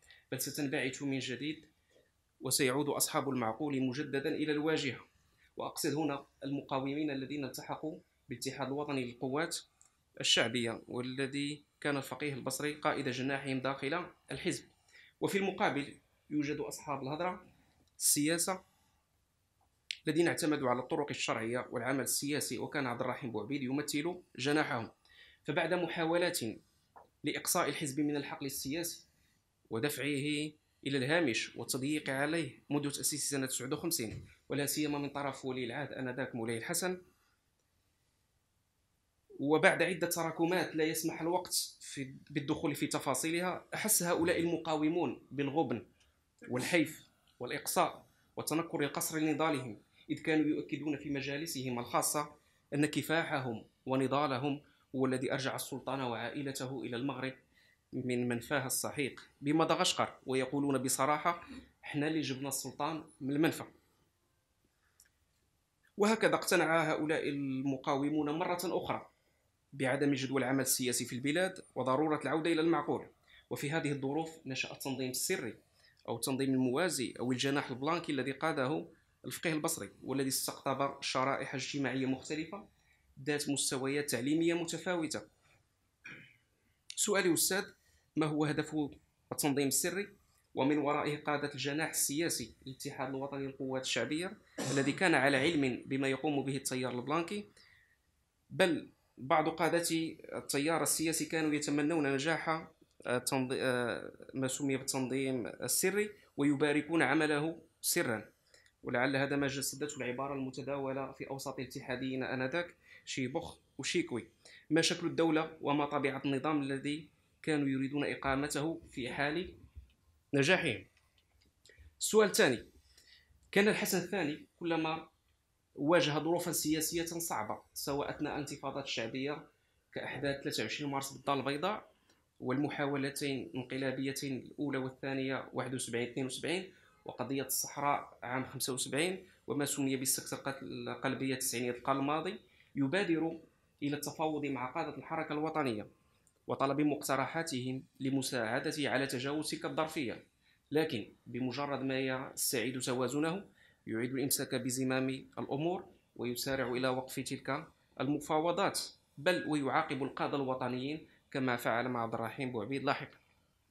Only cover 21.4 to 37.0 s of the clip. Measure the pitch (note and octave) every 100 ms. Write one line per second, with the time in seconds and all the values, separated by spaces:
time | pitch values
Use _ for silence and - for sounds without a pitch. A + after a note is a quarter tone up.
21.4 | A2+ B2 B2 B2+ B2 C#3 B2 - C#3+ D3
22.4 | - A#2 B2 - C3 A#2+ B2+ A#2+ C3+ A2
23.4 | G#2+ C#3+ B2 C#3 D3 D3 D#3+ F3+ - -
24.4 | C3 D3+ C#3+ C3 G#2 - _ - - -
25.4 | - D3+ E3 F3+ E3+ - D#3+ E3+ F3 -
26.4 | A2+ G2 - _ _ - - _ - D3
27.4 | - F3+ D#3+ C#3+ D3+ C3+ D3 D3 C#3 D#3+
28.4 | C#3 - C3+ D#3 E3 - - _ _ _
29.4 | _ _ _ A2+ D3 C#3+ C#3 D3 D3 D3
30.4 | D3+ D3+ _ _ - C#3 B2+ E3 D#3 A2
31.4 | - - A2+ C3+ C3 D3+ C#3+ C3+ D3 E3+
32.4 | C#3 - - C#3+ D3 - B2+ C#3+ - C#3
33.4 | C3 - B2 D3+ E3+ D#3+ A2 - - -
34.4 | - C#3 C#3 D#3 D3+ D3 C#3+ C#3 C#3 C3+
35.4 | C3+ B2 A#2+ B2+ C#3 - C3 B2+ C3 B2
36.4 | A2+ A#2 - E3+ F#3 F#3